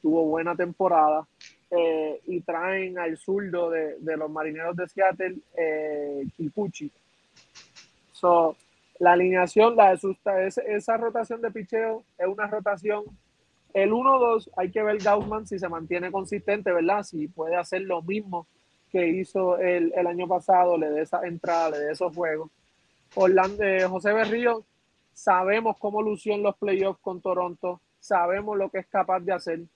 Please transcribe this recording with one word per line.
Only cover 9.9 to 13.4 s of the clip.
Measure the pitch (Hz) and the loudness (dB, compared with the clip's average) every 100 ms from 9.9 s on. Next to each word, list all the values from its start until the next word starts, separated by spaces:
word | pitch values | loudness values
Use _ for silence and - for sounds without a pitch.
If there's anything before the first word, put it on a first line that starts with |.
de | 180 | 6
sus, | 196 190 208 190 190 | -2 -4 -2 0 0
esa, | 190 | -4
esa | 214 208 214 226 | -4 -4 -2 -2
rotación | 233 226 226 233 | 0 -4 -6 -6
de | 233 | -6
picheo | 220 196 220 226 226 _ - | -8 -6 -4 -2 -6 _ -4
es | 180 | -4
una | 202 208 | -2 -4
rotación. | 214 202 196 208 208 208 - _ _ | -2 -2 -2 -2 -4 -4 -18 _ _